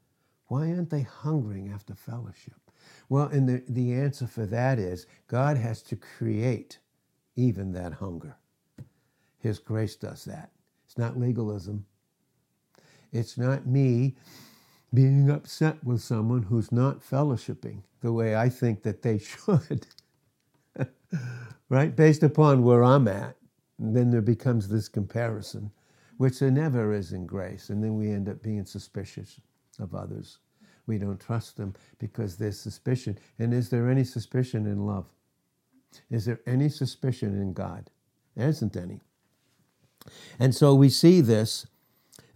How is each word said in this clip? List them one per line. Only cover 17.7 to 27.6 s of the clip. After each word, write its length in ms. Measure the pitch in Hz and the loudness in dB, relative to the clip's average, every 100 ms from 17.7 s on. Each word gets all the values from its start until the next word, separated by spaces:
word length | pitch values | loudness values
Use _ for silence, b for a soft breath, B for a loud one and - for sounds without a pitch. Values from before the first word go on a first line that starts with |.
| 104 - _ | -14 -18 _
the 120 | 120 | -4
way 240 | 117 113 107 | -2 0 2
I 120 | 123 | 0
think 340 | 123 120 104 | 0 -2 -2
that 200 | 113 101 | -4 -4
they 160 | 120 107 | -2 -2
<laughs> 0 | |
should, 680 | - - - 180 - 139 - _ _ _ _ _ _ _ _ - 131 _ _ 160 123 120 120 B - | -4 -8 0 0 0 -8 -10 _ _ _ _ _ _ _ _ -10 -10 _ _ -10 -8 -12 -16 B -2
right? 260 | 131 156 | 0 2
Based 280 | - 156 151 | 6 6 6
upon 400 | 147 143 151 135 | 4 6 6 6
where 220 | 120 120 | 6 8
I'm 240 | 120 139 113 | 8 6 6
at. 280 | 98 110 - _ _ _ - | 0 -6 -12 _ _ _ -10
And 180 | 110 117 | -2 2
then 140 | 123 | 2
there 100 | 120 | 4
becomes 480 | 107 113 131 117 95 | 2 2 2 0 0
this 200 | 110 101 | -4 -4
comparison, 800 | - 95 117 117 107 101 104 104 b b b b - | -6 -6 -4 -4 -6 -10 -12 -14 b b b b -2
which 220 | 131 - | -2 2
there 120 | 135 | 2
never 420 | 131 156 123 107 | 2 0 0 0
is 200 | 104 87 | -2 -4
in 140 | 95 87 | -8 -8
grace. 440 | 98 92 95 | -8 -10 -12